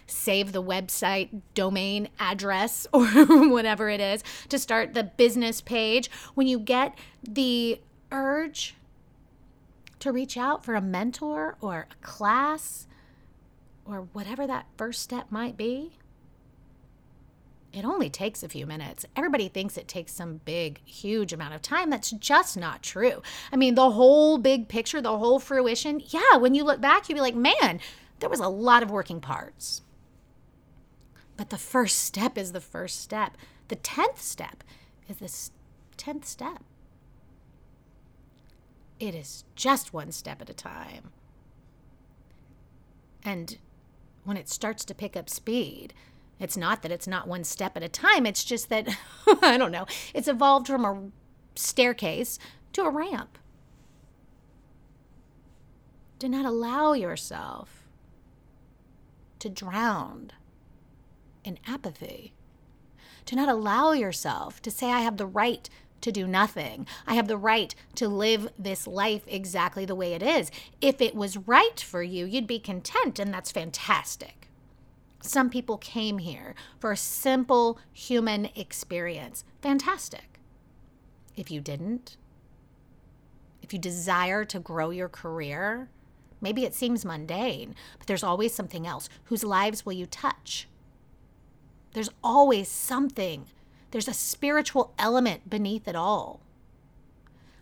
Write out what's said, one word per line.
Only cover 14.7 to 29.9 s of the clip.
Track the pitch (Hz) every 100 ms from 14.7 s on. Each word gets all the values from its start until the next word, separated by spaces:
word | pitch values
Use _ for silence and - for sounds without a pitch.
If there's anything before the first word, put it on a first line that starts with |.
| -
first | 226 240
step | - 247 -
might | 214 240 -
be, | 220 262 330 - - - - - - - - - - - - - - _ - - - 190
it |
only | 220 381 180
takes | - 202 208
a | 160
few | 143 143
minutes. | 156 143 - - -
Everybody | 330 277 190
thinks | 196 196 -
it | -
takes | 175 165
some | - 170 156 160
big, | 170 160 143 -
huge | - 202 220 196
amount | 160 147 156
of |
time. | - 311 349
That's | 269 -
just | 214 - 294 370 185
not | 165 -
true. | - 185 240 - - - -
I | 262
mean, | 262 247
the | 262
whole | 214 254 294 302 311
big | 247 262 220
picture, | 226 226 311
the | 233 214
whole | 233 262
fruition, | 262 269 247 233 302 294 -
yeah, | 320 508 311
when | 254 277
you |
look | 294 269
back, | 269 370 -
you'll | 294
be |
like, | 262 233
"Man, | 262 539 220 170 - - - -
there | -
was | 254
a | 190
lot | 196 240 240
of | 226
working | 202 185 170
parts." | 135 95 - - - - -